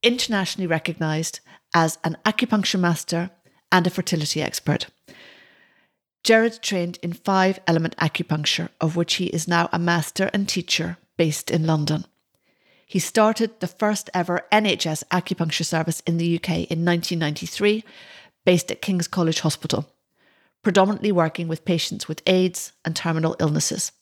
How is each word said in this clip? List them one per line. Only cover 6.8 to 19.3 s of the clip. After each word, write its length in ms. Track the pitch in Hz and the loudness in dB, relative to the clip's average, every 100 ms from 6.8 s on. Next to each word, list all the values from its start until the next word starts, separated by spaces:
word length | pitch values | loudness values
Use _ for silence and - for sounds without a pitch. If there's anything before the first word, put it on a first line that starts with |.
| 175 180 | -4 -4
in 120 | 175 | -8
five 480 | 170 - 190 185 190 - | -4 2 4 4 2 0
element 300 | 165 160 - | 2 0 0
acupuncture, 720 | 160 - 170 156 147 - 170 _ | -2 -2 -2 -2 -2 -2 -6 _
of 160 | 160 170 | -2 0
which 160 | 170 | -2
he 140 | - 180 | -2 -2
is 200 | 170 160 | -2 0
now 220 | 170 170 | 0 2
a 80 | - | 0
master 500 | 175 170 151 - 196 | 0 0 -2 -2 -2
and 160 | 202 196 | -2 -2
teacher 480 | 185 170 - 170 175 _ - | -4 -2 -4 -4 -8 _ 0
based 340 | 165 151 - | 0 0 -2
in 160 | 165 160 | 0 2
London. 380 | 156 151 156 - _ _ _ _ _ _ _ _ | 2 2 -2 -6 _ _ _ _ _ _ _ _
He 140 | 185 | -4
started 640 | - 226 214 220 226 - | 0 4 4 2 -2 -4
the 60 | 180 | -10
first 420 | - 214 208 - | -2 -2 -2 -4
ever 280 | 180 175 175 - | -4 -2 -4 2
N 140 | 214 214 | 2 4
H 200 | 107 165 | 0 -2
S 200 | 156 - | -4 -2
acupuncture 540 | 180 - 185 165 - | -2 -2 -2 -2 -2
service 380 | 165 160 160 - | -2 -2 -2 -4
in 160 | - 170 | -2 0
the 100 | 170 | 0
U 120 | 165 | 0
K 240 | - 165 | 0 -2
in 200 | 165 165 | -2 0
nineteen 360 | 170 170 165 170 | 2 0 0 -2
ninety-three, 680 | 151 147 165 - 202 214 - - - - - _ | -2 -4 -8 0 2 0 -4 -20 -20 -20 -20 _
based 260 | - 180 - | 2 2 0
at 120 | - | -6
King's 260 | - 180 165 | -2 -2 -2
College 320 | - 165 | 0 0